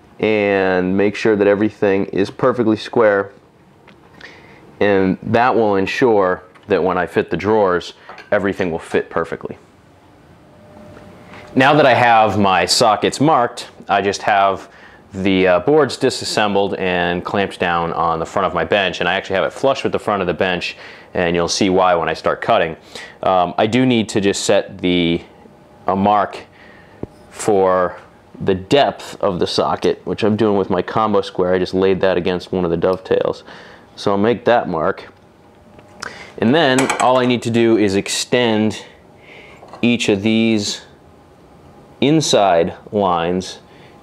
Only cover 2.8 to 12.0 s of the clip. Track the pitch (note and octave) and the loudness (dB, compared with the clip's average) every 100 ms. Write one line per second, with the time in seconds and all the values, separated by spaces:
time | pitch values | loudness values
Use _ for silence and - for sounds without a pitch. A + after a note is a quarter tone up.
2.8 | - A#2+ G#2+ G2+ G2+ - _ _ _ _ | -2 2 2 2 -2 -10 _ _ _ _
3.8 | - - - - - - - - - - | -20 -20 -20 -20 -20 -20 -20 -20 -20 -2
4.8 | G2+ G2 F#2+ - A2 A2+ A#2 A#2 G#2+ G2 | 2 2 2 -2 0 2 2 2 2 0
5.8 | F#2+ - B2+ G#2 F#2 F2+ - - - F#2 | -2 0 2 4 2 -2 -8 -20 -2 0
6.8 | F2+ F2+ E2+ A2 F#2 F2 F#2+ A2 G2 F2 | 0 -2 -2 -2 -2 -4 0 2 2 0
7.8 | - - - - - G#2 G2 F2+ F#2 E2 | -4 -14 -20 -20 -4 -2 -2 -2 -4 -6
8.8 | - F2+ - - E2 C2+ - - - _ | -4 -4 -2 -6 -6 -8 -12 -16 -20 _
9.8 | _ _ _ - - - - - - - | _ _ _ -20 -20 -20 -20 -20 -20 -20
10.8 | - - - - - - - B2+ C3+ D3+ | -20 -20 -20 -20 -20 -20 -4 2 4 6
11.8 | C#3+ B2+ | 4 4